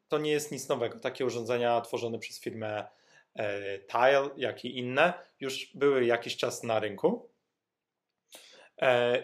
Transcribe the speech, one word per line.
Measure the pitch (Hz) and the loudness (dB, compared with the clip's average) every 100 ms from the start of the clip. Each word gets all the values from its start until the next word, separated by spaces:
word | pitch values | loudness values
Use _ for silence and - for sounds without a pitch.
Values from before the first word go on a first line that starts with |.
| - | -4
to | 151 | -2
nie | 151 | 2
jest | 147 147 | 0 -2
nic | 135 - | -8 -4
nowego. | 131 113 113 | -2 -2 -4
Takie | 127 - 127 | -6 -2 -2
urządzenia | 117 113 123 120 117 | -2 -2 0 2 2
tworzone | - 120 117 113 | 0 -4 -4 -6
przez | - - | -10 -10
firmę, | 120 113 107 107 - _ _ - _ | -10 -8 -6 -6 -8 _ _ -20 _
e, | - 104 101 101 98 | -6 -4 -4 -6 -10
Tile, | - 120 127 139 143 - | -2 4 6 6 2 -4
jak | 117 - | -6 -4
i | 123 127 | -8 -6
inne, | 123 131 175 180 - - | -2 4 2 2 -12 -10
już | 135 131 - | -8 -8 -10
były | 135 143 131 | 0 4 4
jakiś | 117 117 117 - | 4 2 -2 -4
czas | 123 - | -4 -4
na | 117 110 | -2 0
rynku. | 107 98 170 240 - _ _ _ _ _ _ _ _ _ _ - - - - - | -2 0 0 0 -8 _ _ _ _ _ _ _ _ _ _ -20 -20 -20 -14 0
E, | 135 120 120 120 | 4 4 4 0